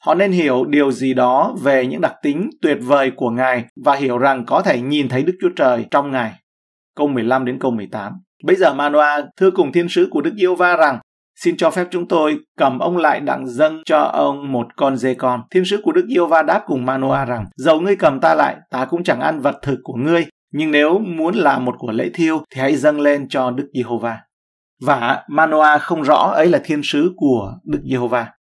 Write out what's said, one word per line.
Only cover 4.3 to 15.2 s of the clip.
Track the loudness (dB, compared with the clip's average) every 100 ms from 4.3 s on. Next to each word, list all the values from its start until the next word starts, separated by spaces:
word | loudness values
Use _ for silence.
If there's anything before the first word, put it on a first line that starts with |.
| 0 0
có | 0
thể | 2 -2
nhìn | 0 -2 -2
thấy | -2
Đức | -2 -2
Chúa | -4 0
Trời | 0 0 0
trong | -2 0
Ngài. | -4 -6 -10 _ _ _ _ _ -4
Câu | -2
mười | 0
lăm | 0 0
đến | -2 -4
câu | -2
mười | -4 -6
tám. | -10 -12 -14 _ _
Bây | -2 2
giờ | 2
Manoa | 2 0 2 2 0 -6 _
thưa | 0
cùng | 2 0
thiên | 0 -2
sứ | 0 0
của | 0
Đức | -4 -2
Giê-hô-va | -2 2 0 4
rằng, | 2 0 -10 _ _ _
"Xin | -4 0
cho | 0
phép | 0 -4
chúng | -4 -2
tôi | 0 2 -2 -8 0
cầm | 0 0
ông | -2 0
lại | 2 0
đặng | -2 -6 -6
dâng | 0 0 0
cho | 0 0
ông | 2 0 -2 -2 -4
một | -4 -6 -2
con | -2 0
dê | -2
con." | 0